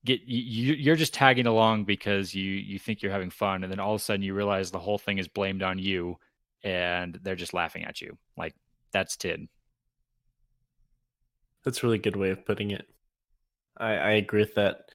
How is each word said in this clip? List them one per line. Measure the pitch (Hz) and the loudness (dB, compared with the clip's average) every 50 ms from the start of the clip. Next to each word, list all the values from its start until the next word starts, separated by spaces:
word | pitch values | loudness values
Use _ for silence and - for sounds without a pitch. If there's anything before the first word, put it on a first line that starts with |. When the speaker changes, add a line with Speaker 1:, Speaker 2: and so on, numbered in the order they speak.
| _ | _
Speaker 1:
get, | 123 131 117 | 0 0 0
y-, | - 127 123 | 0 -4 -4
y-, | 117 123 131 117 110 120 131 156 147 | -4 -2 -2 -4 -2 0 0 0 2
you're | 143 143 165 | 4 4 6
just | 160 160 - - | 6 4 0 2
tagging | - 139 135 127 123 123 | 6 6 6 6 6 4
along | 120 113 110 113 110 110 107 104 | 4 6 6 6 6 4 2 2
because | 92 104 - - 104 101 98 98 90 - | 0 -2 -2 0 0 0 0 0 -2 -4
you, | 98 95 95 95 | -6 -4 -4 -4
you | 98 98 101 98 98 | -6 -6 -8 -10 -10
think | - - 110 104 - | -6 -8 -8 -4 -4
you're | 98 98 | -4 -2
having | 101 92 90 | -2 -4 -6
fun, | - - - 101 95 92 92 | -4 -2 -2 0 0 -2 -4
and | 92 95 | -6 -6
then | 98 | -4
all | 98 101 107 | -2 -2 -2
of | 104 | -2
a | - | 0
sudden | - 107 101 98 | -2 -2 -2 -2
you | 95 95 | -2 -2
realize | 101 104 101 101 95 95 90 | -2 0 0 0 0 -2 -4
the | 92 92 | -6 -8
whole | 85 98 104 101 | -4 -2 -2 -2
thing | - - 101 98 | -2 -2 -2 -2
is | 92 | -4
blamed | - _ 104 98 95 95 95 95 | -4 _ -2 -2 -2 -2 -2 -2
on | 92 92 95 | -2 -2 -2
you, | 95 98 95 90 87 90 87 - _ _ _ _ _ _ _ _ - | -2 -2 -2 -2 -2 -4 -8 -10 _ _ _ _ _ _ _ _ -6
and | 101 92 90 90 87 87 90 90 87 82 90 90 | -4 -2 -2 0 0 -2 -2 -4 -6 -10 -8 -6
they're | 98 95 | -6 -6
just | 87 90 - - | -6 -6 -6 -4
laughing | 90 85 85 - 87 82 | -4 -4 -4 -4 -10 -12
at | - - - | -12 -12 -14
you. | - - - _ _ _ _ | -14 -14 -16 _ _ _ _
Like, | - 85 82 - _ _ _ _ _ _ _ - | -10 -10 -10 -10 _ _ _ _ _ _ _ -2
that's | 98 95 - - | -2 -2 -2 -6
Tin. | - - 90 82 82 80 - _ _ _ _ _ _ _ _ _ _ _ _ _ _ _ _ _ _ _ _ _ _ _ _ _ _ _ _ _ _ _ _ _ _ _ _ _ _ _ _ _ _ _ | -8 -6 -6 -6 -6 -8 -14 _ _ _ _ _ _ _ _ _ _ _ _ _ _ _ _ _ _ _ _ _ _ _ _ _ _ _ _ _ _ _ _ _ _ _ _ _ _ _ _ _ _ _
Speaker 2:
That's | 131 120 - - | -6 -4 0 2
a | |
really | 120 113 107 | 2 2 2
good | - 110 98 | 0 -2 -2
way | 101 98 95 | 0 0 -2
of | 95 92 - | -2 -2 -2
putting | - 104 - 104 104 | -4 -4 -2 -2 -4
it. | 101 - - _ _ _ _ _ _ _ _ _ _ _ _ _ _ _ _ _ _ | -4 -6 -8 _ _ _ _ _ _ _ _ _ _ _ _ _ _ _ _ _ _
I, | - - 113 110 | -4 -2 0 0
I | 90 71 101 107 | 2 4 4 4
agree | 107 101 - - 104 104 | 4 4 4 4 2 2
with | - - | 4 2
that | - 101 98 - - - - _ | 2 2 2 2 -2 -12 -20 _